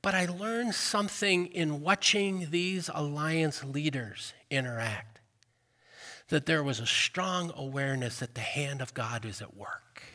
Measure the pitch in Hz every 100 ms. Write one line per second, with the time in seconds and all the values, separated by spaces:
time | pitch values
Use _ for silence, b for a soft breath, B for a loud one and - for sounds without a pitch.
0 | 196 190 175 180 214 226 240 - - 214
1 | 202 - 202 180 175 - 160 147 156 202
2 | - 208 196 190 160 175 180 190 165 156
3 | 147 147 156 160 156 - 139 139 151 135
4 | 110 - - - _ 139 127 117 113 104
5 | 107 - _ _ _ B B B B B
6 | B B - 156 139 160 139 117 117 -
7 | - - 185 180 170 - 135 139 139 135
8 | 123 - 127 120 110 143 143 135 123 -
9 | 113 117 110 98 104 98 101 - - -
10 | -